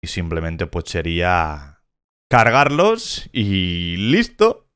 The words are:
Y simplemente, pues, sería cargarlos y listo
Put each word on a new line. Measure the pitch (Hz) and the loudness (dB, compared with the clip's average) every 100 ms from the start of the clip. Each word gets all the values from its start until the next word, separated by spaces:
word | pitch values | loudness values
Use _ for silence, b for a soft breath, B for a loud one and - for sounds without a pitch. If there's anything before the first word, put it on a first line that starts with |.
Y | - | -8
simplemente, | - 85 82 82 82 82 | -6 -4 -4 -4 -6 -6
pues, | 87 80 | -6 -6
sería | 90 80 85 87 90 80 76 71 - _ _ _ _ _ | -6 -4 -2 0 0 0 -6 -14 -20 _ _ _ _ _
cargarlos | 120 113 120 139 147 196 226 - - - | 4 6 4 2 4 2 2 -4 -10 -8
y | - 101 98 92 87 87 85 | -4 0 0 0 -4 -4 -4
listo | 107 170 233 - 220 - _ | 0 2 0 2 0 0 _